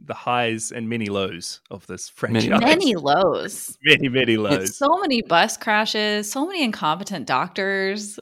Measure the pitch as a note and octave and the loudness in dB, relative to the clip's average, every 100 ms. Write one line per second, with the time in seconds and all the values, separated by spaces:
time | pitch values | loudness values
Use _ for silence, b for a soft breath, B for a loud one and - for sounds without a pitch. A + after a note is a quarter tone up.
0 | - A2 - B2 A#2 A2+ A2 A#2+ A2+ A#2 | -12 -8 -2 0 0 -2 -6 -8 -6 -4
1 | G#2 G2 F#2+ E2+ - - _ G2+ - F2+ | -2 -2 -4 -6 -12 -14 _ -18 -12 -12
2 | - - A2+ A2+ - - A#3 D#4+ E4 F3+ | -12 -8 -2 2 2 4 4 4 2 0
3 | C#3 D3 G3 G2+ F3+ - - - C#3+ D3 | 2 2 2 0 -4 -10 -14 -2 4 6
4 | C3+ B2+ A#2+ A2 G#2 F#2+ F#2+ - C#4+ F4+ | 6 2 4 4 2 0 0 -2 2 2
5 | F#4+ A#3+ - E3+ G#3+ - - G#3+ A3 G#3+ | 2 0 2 2 2 0 0 0 0 0
6 | G#3+ G#3 G#3 C4+ E4 F#4+ B3+ G#3+ D#3 E3 | 0 -2 -2 -4 -4 -2 -2 -2 -2 -2
7 | G3+ F#3 A2 C3 F3 - G3 G3 F#3+ G#3 | -4 -8 -2 0 0 -2 -2 0 -2 -4
8 | G#3 - | -8 -14